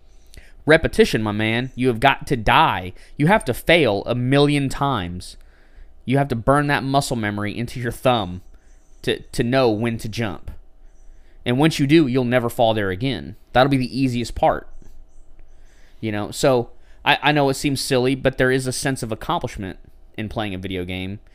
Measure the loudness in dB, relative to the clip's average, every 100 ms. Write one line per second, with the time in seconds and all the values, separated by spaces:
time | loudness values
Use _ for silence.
0 | -20 -20 -20 -20 -20 -2 4 4 4 2
1 | 2 2 0 0 0 0 -2 -2 -2 2
2 | 2 2 -2 0 4 4 4 0 -6 -12
3 | -12 -2 2 2 0 -2 2 4 4 2
4 | -2 -2 2 4 4 2 -2 -2 -2 -2
5 | -4 -10 -14 -18 -20 -20 -20 -20 -20 -12
6 | -2 0 0 0 2 2 2 -2 0 0
7 | 0 -2 -2 -2 -4 -6 -8 -6 -8 -2
8 | 0 0 -2 -8 -14 -20 -20 -20 -20 -8
9 | -4 -4 -4 -2 0 4 4 2 -2 -4
10 | -6 -4 -4 -6 -12 -16 -18 -20 -20 -20
11 | -20 -20 -20 -8 -2 2 2 2 4 4
12 | 4 2 2 0 0 2 2 2 -2 -2
13 | -4 -4 -8 -16 -2 2 4 2 -2 -2
14 | -2 -2 -6 0 0 0 -6 -14 -14 -18
15 | -18 -20 -20 -18 -20 -20 -20 -20 -20 -10
16 | -6 -4 -6 0 2 2 0 -10 -20 -4
17 | 0 2 2 2 2 0 -2 -2 0 0
18 | 2 0 -2 2 2 2 -2 -4 -4 -4
19 | -6 -8 -6 -4 -6 -8 -10 -12 -20 -20
20 | -16 -10 -8 -6 -6 -6 -8 -6 -6 -8
21 | -8 -10 -16